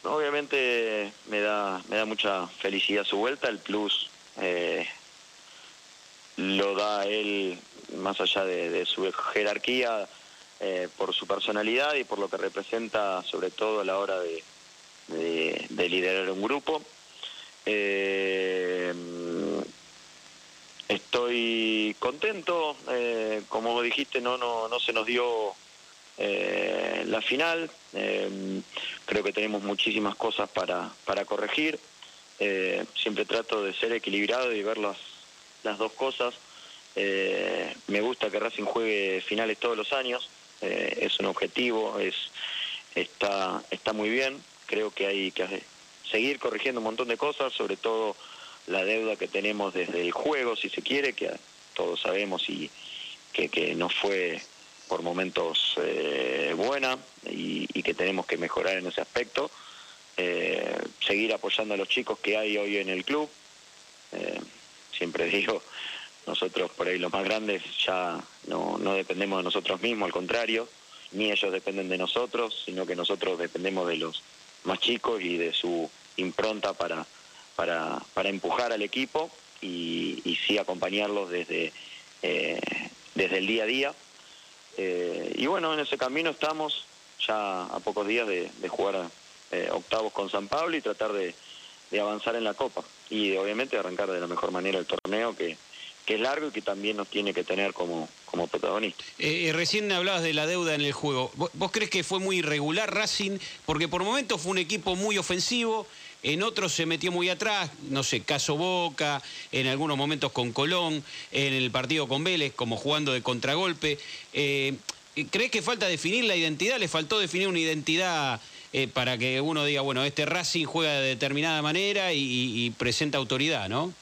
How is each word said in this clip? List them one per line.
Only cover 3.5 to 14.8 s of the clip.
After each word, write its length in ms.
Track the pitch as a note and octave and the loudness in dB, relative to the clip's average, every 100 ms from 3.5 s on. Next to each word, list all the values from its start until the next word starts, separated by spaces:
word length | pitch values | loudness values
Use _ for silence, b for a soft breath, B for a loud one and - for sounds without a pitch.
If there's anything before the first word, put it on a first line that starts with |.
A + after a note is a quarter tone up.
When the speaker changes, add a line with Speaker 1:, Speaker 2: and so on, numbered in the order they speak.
| G#2+ | -2
Speaker 1:
plus, 500 | - G#2 G#2 - - - - - | -2 0 2 0 -2 -10 -20 -4
eh, 480 | F#2+ F2 F2 E2+ E2+ - - - - - B B B B - - - - - - | 0 0 0 0 -2 -8 -18 -20 -20 -20 B B B B -20 -20 -20 -20 -16 -4
lo 380 | F#2+ G2 G2 G2 | 0 2 2 2
da 300 | G#2+ G#2 G2+ | 2 2 2
él 520 | G#2+ G#2 G2+ F#2+ F2 - - - - | 0 2 0 0 -4 -12 -20 -12 -4
más 240 | F#2+ G2 | -2 0
allá 240 | F#2+ G2+ F#2+ | 2 2 2
de, 240 | F2+ E2+ | 0 0
de 160 | F2 F2 | 0 0
su 260 | - F#2+ - - | 0 0 0 -2
jerarquía, 760 | A2 G#2 G#2 - B2+ A#2+ A2 F#2+ B B B B - | 0 0 0 0 2 2 0 -4 B B B B -6
eh, 260 | F#2+ F#2 F2+ - | -2 -2 -2 -2
por 160 | F#2+ | -2
su 140 | F#2 - | -2 -2
personalidad 680 | G2 G#2 G#2 G#2+ A#2+ C#3+ D3 | -2 0 0 2 2 2 0
y 100 | A#2+ | -2
por 140 | G2+ | -2
lo 100 | G2 | -2
que 80 | F#2 | -2
representa, 840 | F#2+ G2 G2 A#2 A2+ G#2+ G2+ F#2 | -2 -4 -4 -4 -2 0 0 0
sobre 280 | F2+ F#2 F2+ | -2 -2 -2
todo 300 | - A2 G#2+ | 0 0 2
a 40 | F#2+ | 2
la 120 | F#2+ | 0
hora 200 | G2 F#2+ | 0 0
de, 240 | F2 E2 - - - - | -2 -6 -10 -20 -20 -20